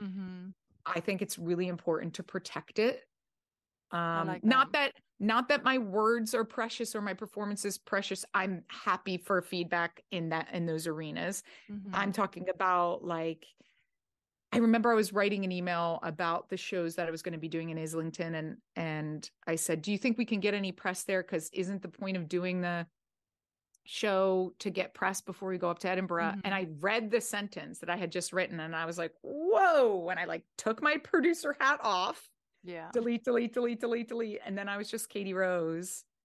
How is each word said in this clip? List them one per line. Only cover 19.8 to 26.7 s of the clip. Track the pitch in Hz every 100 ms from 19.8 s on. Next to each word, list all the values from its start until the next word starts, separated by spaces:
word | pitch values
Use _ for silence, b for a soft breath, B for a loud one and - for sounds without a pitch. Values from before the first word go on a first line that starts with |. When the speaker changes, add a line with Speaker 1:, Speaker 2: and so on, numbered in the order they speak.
Speaker 2:
"Do | 156
you | 202
think | 254 226
we |
can | 233 208
get | 202
any | 202 190
press | 175 190 185
there? | - 190
'Cause | 185 180 160
isn't | - 185 196
the | 185
point | - 190 185
of | 156
doing | 180 180 180
the | 175 175 170 _ _ _ _ _ _ _ _ _
show | - - 214 190 190 185 185 -
to | 208
get | 185 180
press | - 190 190
before | - 185 190
we | 180
go | 175
up | 175
to | 185
Edinburgh?" | 185 185 170 170
Speaker 1:
Mm-hmm. | 202
Speaker 2:
And | 190
I | 190 175